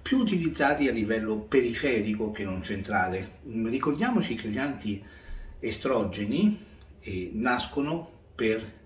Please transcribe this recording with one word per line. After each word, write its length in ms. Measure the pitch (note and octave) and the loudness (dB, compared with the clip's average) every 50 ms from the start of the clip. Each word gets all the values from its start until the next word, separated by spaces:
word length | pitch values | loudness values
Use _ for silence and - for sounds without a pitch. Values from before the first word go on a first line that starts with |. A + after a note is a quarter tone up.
più 180 | - - C4 C4 | 0 2 4 4
utilizzati 680 | A3+ G#3 G3 F3 E3 D#3 - - C#3+ C#3 D3 D3 C#3+ | 4 4 2 2 2 0 2 2 2 2 4 4 2
a 40 | B2+ | 2
livello 460 | A2+ A2+ G#2 G#2 A2 A2 G#2+ G#2+ G#2+ | 2 2 0 2 0 0 0 0 -2
periferico 920 | G#2+ - - - C3 A#2+ A#2 A2+ - - C#3 B2 G#2+ G#2 A2 G#2 G#2+ A2 G#2+ | -2 -2 4 4 4 4 4 -2 0 0 2 2 2 2 0 0 0 -2 -4
che 140 | G#2 - G2 | -2 -4 -4
non 180 | F#2+ F#2 F2+ - | -4 -4 -4 -4
centrale. 760 | - G#2 F#2+ F#2+ - G#2+ F#2+ F2+ F#2 F#2 F#2+ F2+ - - - - B2 | -4 -4 -4 -4 -2 0 0 2 0 0 -4 -6 -8 -12 -16 -14 -8
Mm, 180 | A2+ A2+ A2+ | -4 -2 -2
ricordiamoci 680 | A2+ A#2+ C3+ - D3+ C#3+ D3 A3 B3+ A#3+ F#3+ - - A#2 | 0 0 0 0 0 0 2 0 2 2 2 0 0 -4
che 120 | A2 - | -6 -4
gli 120 | A2 G#2 B2+ | -4 -2 -2
antiestrogeni, 2000 | C#3 D3 C3+ - - G#2 G2+ G2+ - - - - - - - - - - - - - A2+ G#2+ - - C3+ C3 A2+ G2+ F2+ F2 G2+ G#2 G#2 B2+ D#3+ G#3+ G#3+ G#3 - - - - - - - - - - | -2 -2 -4 -4 -4 -4 -4 -4 -8 -16 -20 -20 -14 -12 -12 -12 -12 -14 -12 -6 -6 -6 -4 -2 0 0 2 2 0 0 -2 -4 -2 0 2 4 4 4 4 2 -8 -18 -20 -20 -20 -20 -20 -16 -10
eh, 260 | - F2+ F#2 F2+ F2 - | -6 -6 -4 -6 -4 -4
nascono 760 | G#2+ A#2 B2+ B2 B2 - - - C#3+ C#3 D3+ E3 E3+ E3+ - - - - - - | -2 0 2 2 0 -2 -4 -2 -2 -2 0 -2 -4 -6 -10 -18 -20 -20 -18 -4
per 300 | - A#2 A2 A2 A2 - - - - - | 0 2 2 2 0 -4 -10 -16 -20 -20